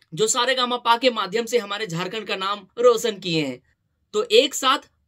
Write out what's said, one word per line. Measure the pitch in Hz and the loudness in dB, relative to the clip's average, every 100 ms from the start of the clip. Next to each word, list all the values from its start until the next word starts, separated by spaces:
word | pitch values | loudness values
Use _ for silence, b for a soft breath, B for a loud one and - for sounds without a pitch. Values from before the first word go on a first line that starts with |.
| _ | _
जो | 156 214 | -2 0
सारेगामापा | 254 240 262 247 247 240 233 | 2 2 0 0 -2 0 2
के | 254 | 2
माध्यम | 220 190 214 226 | 0 -2 -4 -2
से | 233 | -2
हमारे | 202 202 220 | -2 -6 -6
झारखंड | 165 185 220 208 | -6 -6 -8 -8
का | 196 | -6
नाम | 190 208 185 - | -4 -6 -8 2
रोशन | 247 226 226 202 | 4 4 0 -4
किए | 180 160 143 | -4 -2 -2
हैं। | 123 _ _ _ _ _ | -6 _ _ _ _ _
तो | 208 | -4
एक | 208 214 294 - | 4 4 4 2
साथ | 262 269 - _ | 0 0 -2 _